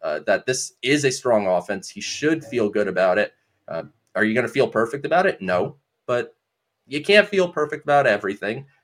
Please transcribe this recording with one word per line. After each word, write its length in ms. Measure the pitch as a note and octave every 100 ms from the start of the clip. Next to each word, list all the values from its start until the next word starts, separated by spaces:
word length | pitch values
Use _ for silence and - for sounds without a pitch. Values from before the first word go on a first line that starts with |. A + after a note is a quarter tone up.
uh, 180 | D#2+ D2+ G#2+
that 200 | F#2+ -
this 280 | B2+ - -
is 240 | B2 D3 C#3
a 60 |
strong 340 | B2+ B2+ A2 G2
offense. 440 | F2+ F2 G2 -
He 120 | G#2
should 420 | - - D3 D#3+
feel 260 | - A#2+ G#2
good 180 | G#2 G2+
about 300 | F2+ F#2 F#2+
it. 160 | - - _ _ -
Uh, 160 | E2 - _ _ -
are 80 |
you 100 | G#2+
gonna 140 | A2+ A2+
feel 200 | C3+ A2+
perfect 380 | A2 A2+ C#3+ C#3+
about 220 | E3+ F#3+
it? 120 | -
No, 360 | F#2 F2+ E3+ - _ _ -
but 280 | B2 A2+ - _ _ _ _ _
you 160 | C#3+
can't 240 | C#3+ G#3 G3+
feel 220 | G3 F3
perfect 340 | D#3 D3 D3+
about 240 | C#3+ C#3+ C3
everything. 580 | G2+ G2 G#2 G2+ B2+ C#3 _